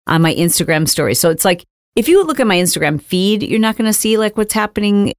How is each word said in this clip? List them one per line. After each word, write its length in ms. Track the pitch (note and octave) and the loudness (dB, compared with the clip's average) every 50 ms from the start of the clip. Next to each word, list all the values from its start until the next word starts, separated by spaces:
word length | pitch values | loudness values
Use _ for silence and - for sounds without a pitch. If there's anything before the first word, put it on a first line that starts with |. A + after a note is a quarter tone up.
| _ | _
on 160 | - E3 E3 E3+ | -2 0 2 2
my 100 | D#3+ - | 2 2
Instagram 540 | - E3+ E3+ E3+ - E3 D#3+ D#3+ D#3 D#3+ | 0 0 0 0 -2 -2 -2 0 0 0
story. 260 | D3+ - D#3+ D3 G2 A#2 | -2 -2 0 0 0 0
So 160 | - - E3 | 2 0 0
it's 160 | E3 - - | 0 2 0
like, 180 | F#3+ F3+ - - _ _ _ _ _ _ | 0 -2 -2 -6 _ _ _ _ _ _
if 120 | A#3+ A3 | -2 2
you 160 | D4+ F4+ G4+ F4+ | 4 4 4 4
look 160 | D#4 C#4 C#4 | 2 0 0
at 60 | B3 | 0
my 100 | G#3+ F3+ | 2 2
Instagram 440 | F3 F3+ E3+ - D#3 D#3 D3 D3+ C#3+ | 2 0 0 -2 -2 -2 -2 -2 -4
feed, 400 | - - F#3 F3+ F#3+ G3+ G#3+ G#3 | -4 -4 -2 0 0 0 0 0
you're 180 | - - - A3 | -2 -2 0 0
not 160 | A3 A3 A3 | 0 0 0
gonna 160 | - A3 A3 | -2 -2 -2
see, 260 | G#3+ - - A3 A3 | -2 -2 0 0 0
like, 200 | A3 G#3+ G#3 - | 0 0 -2 -2
what's 160 | A3 G#3 G#3 - | -4 -4 -2 -2
happening 600 | A3 G#3+ - - G#3 G#3 G#3 G3+ G3+ G3+ - - | -4 -4 -4 -4 -2 0 2 2 2 0 0 -4